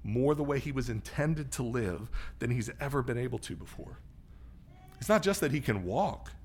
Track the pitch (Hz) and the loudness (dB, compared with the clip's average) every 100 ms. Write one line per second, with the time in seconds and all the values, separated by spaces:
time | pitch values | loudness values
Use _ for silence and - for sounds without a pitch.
0 | - 113 135 151 143 139 151 131 120 110 | 0 4 4 4 2 0 0 -2 0 -2
1 | - - 151 156 135 - 120 123 104 85 | -2 0 2 2 -2 -2 0 2 0 -2
2 | 110 - - - 113 123 107 - 143 139 | -2 -4 -4 -4 0 0 -2 -4 -2 0
3 | 127 120 123 120 - - 90 - 73 - | 0 0 -2 -4 -6 -8 -10 -12 -12 -14
4 | - - - - - - - - - - | -16 -20 -20 -18 -18 -18 -20 -20 -18 -8
5 | 127 214 196 196 147 143 131 104 90 120 | 4 6 6 4 4 2 2 2 2 2
6 | 190 - - - | 2 0 -10 -14